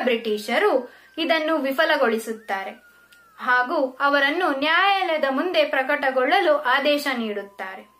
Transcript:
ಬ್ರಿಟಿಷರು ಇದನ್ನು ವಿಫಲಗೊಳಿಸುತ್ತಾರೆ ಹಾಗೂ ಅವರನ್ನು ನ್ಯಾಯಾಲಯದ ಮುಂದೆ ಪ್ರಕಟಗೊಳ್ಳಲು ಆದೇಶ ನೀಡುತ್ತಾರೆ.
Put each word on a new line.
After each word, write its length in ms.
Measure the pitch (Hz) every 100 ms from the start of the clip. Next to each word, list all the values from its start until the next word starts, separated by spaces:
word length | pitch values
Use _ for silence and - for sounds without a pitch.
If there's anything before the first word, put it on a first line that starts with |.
ಬ್ರಿಟಿಷರು 880 | 240 226 226 208 220 269 415 262 240 - - 320
ಇದನ್ನು 400 | 330 320 311 311
ವಿಫಲಗೊಳಿಸುತ್ತಾರೆ 1120 | 269 269 320 294 233 226 226 214 - 190 202 226 - _ _ - _ -
ಹಾಗೂ 600 | 233 247 247 330 262 -
ಅವರನ್ನು 500 | 285 285 277 330 349
ನ್ಯಾಯಾಲಯದ 760 | 269 302 339 392 392 359 311 269
ಮುಂದೆ 340 | 269 359 320
ಪ್ರಕಟಗೊಳ್ಳಲು 960 | 294 277 262 285 269 254 269 381 349 294
ಆದೇಶ 500 | 240 269 277 285 285 240
ನೀಡುತ್ತಾರೆ. 760 | 220 202 196 - 190 190 - _